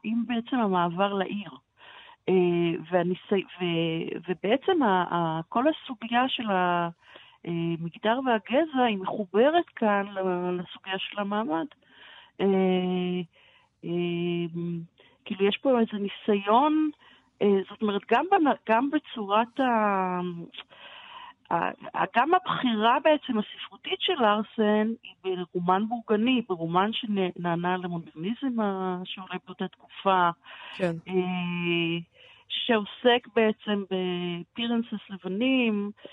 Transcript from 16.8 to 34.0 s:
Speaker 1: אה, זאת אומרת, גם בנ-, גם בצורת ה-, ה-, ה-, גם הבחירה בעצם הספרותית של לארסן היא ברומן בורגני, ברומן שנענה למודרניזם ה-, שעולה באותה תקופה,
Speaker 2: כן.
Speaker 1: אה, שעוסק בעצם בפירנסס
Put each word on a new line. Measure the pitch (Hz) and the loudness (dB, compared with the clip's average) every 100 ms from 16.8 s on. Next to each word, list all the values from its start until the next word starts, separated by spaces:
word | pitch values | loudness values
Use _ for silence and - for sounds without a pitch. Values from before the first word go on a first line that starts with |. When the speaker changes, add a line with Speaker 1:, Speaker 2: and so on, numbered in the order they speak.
| 311 - _ _ _ - | 0 -4 _ _ _ 0
Speaker 1:
אה, | 202 196 185 | 2 2 0
זאת | 202 | -4
אומרת, | 214 202 - | -2 0 2
גם | 233 330 | 0 4
בנ-, | 392 294 214 - | 2 4 0 2
גם | 226 277 | 2 2
בצורת | 302 - - 196 208 240 - | -2 -4 -10 0 0 0 0
ה-, | 254 233 208 196 185 180 180 170 170 - - - - - - - - - - | 0 2 2 2 0 -2 -4 -8 -12 -16 -20 -20 -20 -20 -20 -20 -20 -16 -4
ה-, | 175 90 - - | -2 -2 -6 -8
ה-, | - 180 226 | -4 0 2
גם | 269 | 4
הבחירה | 370 370 165 254 220 220 269 | 2 0 -2 0 2 2 4
בעצם | 311 302 - 226 | 4 2 2 -4
הספרותית | 208 - - 202 - 370 | -4 -8 -16 -16 -8 -4
של | - 339 | -2 2
לארסן | 220 208 214 - 208 208 214 226 | 2 2 0 0 2 4 2 -4
היא | - - 185 180 180 | -12 -10 -6 -6 -4
ברומן | 180 175 185 214 | -2 2 2 0
בורגני, | 240 - 214 233 254 226 | -4 -2 0 2 2 0
ברומן | 180 165 175 208 | -4 0 2 2
שנענה | 226 220 202 180 180 175 170 175 185 | 0 -4 0 -2 -2 -2 -2 0 -2
למודרניזם | 180 170 156 156 175 240 269 233 | -4 -8 -8 -10 -8 -6 -4 -2
ה-, | 208 190 185 180 | -2 -2 -4 -6
שעולה | 185 - 190 180 - | -8 -12 -10 -12 -12
באותה | 185 180 | -10 -10
תקופה, | _ - - 196 190 175 170 - - - - | _ -20 -4 2 4 4 0 -10 -20 -16 -4
Speaker 2:
כן. | 180 165 170 | -4 -4 -4
Speaker 1:
אה, | 185 180 180 175 175 175 170 165 170 170 _ - - - | -2 0 -2 -4 -2 0 0 0 -2 -6 _ -20 -20 -10
שעוסק | - - 226 202 - 247 240 240 233 | -6 0 0 -2 0 4 4 2 2
בעצם | 220 214 - 208 190 | 2 2 -2 -4 -2
בפירנסס | 185 | -2